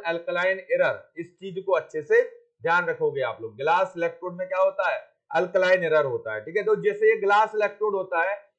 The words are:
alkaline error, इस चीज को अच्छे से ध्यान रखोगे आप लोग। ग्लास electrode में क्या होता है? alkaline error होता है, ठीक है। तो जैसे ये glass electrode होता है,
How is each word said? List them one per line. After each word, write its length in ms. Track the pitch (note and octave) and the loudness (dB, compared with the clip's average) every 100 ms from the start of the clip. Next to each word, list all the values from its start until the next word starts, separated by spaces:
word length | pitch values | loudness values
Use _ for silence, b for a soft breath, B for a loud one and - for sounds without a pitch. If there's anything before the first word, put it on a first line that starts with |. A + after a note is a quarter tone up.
alkaline 580 | E3 E3+ F3+ F3 F#3 F#3+ - | -4 -4 -4 -2 0 -2 -2
error, 220 | F3 D#3+ - - E3 | 2 2 0 -10 -14
इस 140 | E3+ | -14
चीज 300 | _ F#3+ F3+ F#3 | _ -12 -8 0
को 60 | |
अच्छे 280 | E3+ D#3 D#3 | 0 0 -8
से 180 | D3 A#3 - - _ _ | 2 2 2 -6 _ _
ध्यान 240 | D#3 F3 E3 | 0 0 0
रखोगे 340 | D#3 D#3 C3+ | -2 -2 0
आप 140 | A#2+ A2+ | -4 -4
लोग। 140 | A2+ G#2+ | -12 -6
ग्लास 360 | D3 F3 F#3 E3+ | 0 2 0 -2
electrode 380 | E3+ E3+ F3+ F3 | -6 -6 -12 -10
में 120 | F#3 | -6
क्या 120 | F#3 | 0
होता 300 | F#3+ F#3+ F3+ | 0 2 -2
है? 100 | B2 - _ - | -2 -8 _ -4
alkaline 520 | D#3+ F3+ F#3 F#3 F#3 | -2 0 2 4 4
error 220 | E3 D#3 C#3 | 4 2 2
होता 280 | A#2 A2 | -2 -6
है, 80 | G#2+ | -8
ठीक 160 | G#2+ G3 | -6 -4
है। 60 | |
तो 120 | G#3 G#3+ | 0 0
जैसे 280 | G#3 G3+ A3 | 0 2 2
ये 100 | G#3+ | 4
glass 300 | G3 G#3 G#3+ G#3+ | 4 4 2 0
electrode 400 | G3+ G#3 G#3+ G3 | -2 -2 -4 -2
होता 260 | F#3 E3+ | -2 -2
है, 120 | F3+ G3+ - | -2 -4 -10